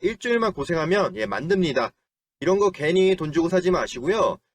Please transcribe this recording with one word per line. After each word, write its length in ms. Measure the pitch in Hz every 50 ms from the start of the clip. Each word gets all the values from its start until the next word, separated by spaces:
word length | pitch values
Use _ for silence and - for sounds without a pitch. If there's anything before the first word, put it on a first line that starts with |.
일주일만 520 | - 196 226 - - 240 240 233 226 214 -
고생하면, 640 | 143 139 135 175 160 156 160 190 208 180 117 92
예, 100 | 107 107
만듭니다. 640 | 101 98 104 135 170 202 190 180 156 127 131 117 110 _ _ _ _ _ _ _ _ _ -
이런 180 | 139 165 190 202
거 120 | 208 196
괜히 460 | 185 - 143 156 175 190 190 190 190
돈 160 | 185 160 151 147
주고 160 | 165 165 170
사지 220 | 185 180 175 185
마시고요. 680 | 180 151 113 - - 127 123 165 208 226 165 107 82 - _ _ _